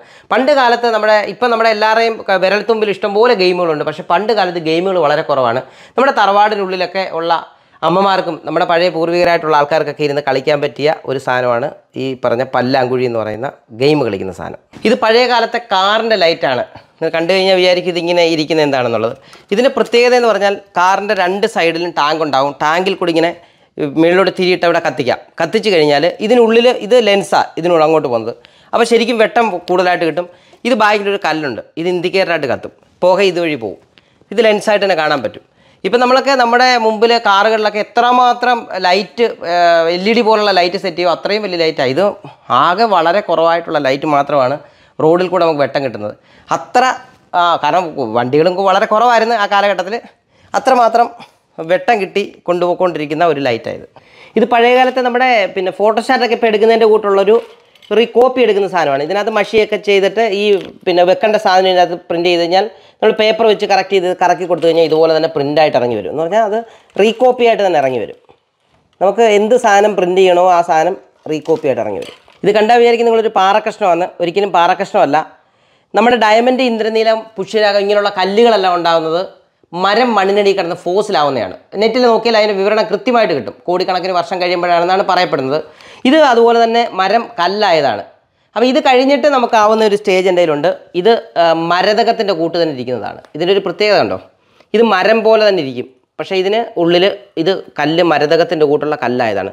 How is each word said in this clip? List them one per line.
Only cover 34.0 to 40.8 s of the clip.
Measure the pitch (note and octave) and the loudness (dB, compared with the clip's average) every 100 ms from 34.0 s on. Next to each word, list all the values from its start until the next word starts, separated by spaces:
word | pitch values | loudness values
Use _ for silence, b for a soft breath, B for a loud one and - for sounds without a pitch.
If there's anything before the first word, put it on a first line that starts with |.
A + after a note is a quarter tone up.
| b b _ | b b _
ഇത് | G3+ A3 | 0 2
ലെൻസായിട്ട് | G#3 A3 G#3 G3 | 2 0 0 0
തന്നെ | E3 | 0
കാണാൻ | D3+ D3 G#2+ | 0 -2 -4
പറ്റും. | - - b b b F#3+ | -12 -20 b b b -4
ഇപ്പം | A#3+ | 0
നമ്മളൊക്കെ | B3 C4 B3+ C4+ | 2 2 2 0
നമ്മുടെ | A#3 A#3+ B3+ A#3+ A3+ | 2 2 2 2 0
മുമ്പിൽ | G#3+ A3+ A#3 A3 | 0 0 2 2
കാറുകളിലൊക്കെ | G3 G#3+ A3 G#3+ G#3 G3 | 2 2 2 -2 -4 -4
എത്രമാത്രം | - A#3+ B3 B3 A#3+ B3 A#3+ - F#3+ F#3 | 0 2 4 2 2 0 -2 -4 -4 0
ലൈറ്റ്, | F#3+ F#3 - A3+ - E3+ | 0 -2 -2 -2 -2 -4
ഏഹ്, | F3 E3+ E3+ E3 F3 | 2 4 4 2 0
എൽ | G3 | 0
ഇ | A3+ | 2
ഡി | G#3+ | 2
പോലുള്ള | A3 G#3 F#3 | 2 2 2
ലൈറ്റ് | F3 F#3 | 0 -2